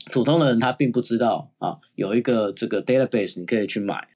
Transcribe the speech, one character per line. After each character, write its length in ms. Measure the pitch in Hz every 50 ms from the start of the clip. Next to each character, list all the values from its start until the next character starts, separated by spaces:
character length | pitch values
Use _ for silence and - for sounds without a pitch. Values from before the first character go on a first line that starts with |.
| - -
普 140 | - 131 117
通 160 | 131 151 170
的 60 | 156
人 120 | 139 123 113
他 140 | 123 127 127
并 180 | - 143 123
不 100 | 117 123
知 180 | 117 - 117 113
道， 340 | 123 117 98 80 - - _ -
啊， 180 | - 90 - - _ _ _
有 200 | - 98 95 107
一 80 | 120 117
个 280 | - 123 113 107 101 95
这 140 | - 120
个 160 | - - 101 92
database 560 | - 123 131 131 120 - 113 98 87 - 92
你 60 | 87
可 160 | 85 120 110
以 60 | 104
去 120 | 98 - 110
买， 300 | 101 98 80 - - - -